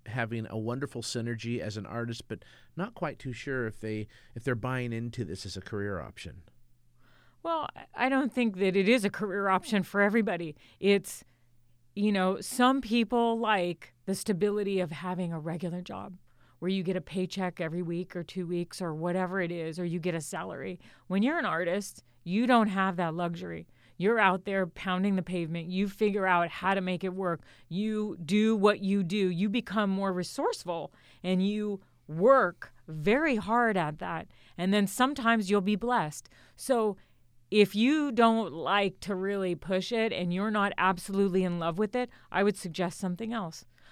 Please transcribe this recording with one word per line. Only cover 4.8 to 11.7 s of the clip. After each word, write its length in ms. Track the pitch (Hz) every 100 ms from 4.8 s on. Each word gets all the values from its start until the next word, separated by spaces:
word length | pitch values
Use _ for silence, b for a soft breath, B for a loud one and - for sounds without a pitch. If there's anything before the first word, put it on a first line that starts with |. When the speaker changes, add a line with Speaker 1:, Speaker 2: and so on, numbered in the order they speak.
| 123
Speaker 1:
into 320 | 113 117 123 90
this 200 | 92 95
as 120 | 95
a 40 |
career 380 | - 104 101 92
option? 440 | 65 - 78 - - - - _ _ _ b b b b
Speaker 2:
Well, 240 | 330 330 - -
I, 300 | - - 254
I 40 |
don't 220 | 269 277
think 280 | 254 233 185
that 180 | 190 190
it 100 | 190
is 160 | 247
a 60 | 196
career 400 | - 208 196 196
option 340 | 185 - 208
for 160 | - 202
everybody. 560 | 202 226 214 170 160 - b b
It's, 460 | 196 202 - - - _ _ _ _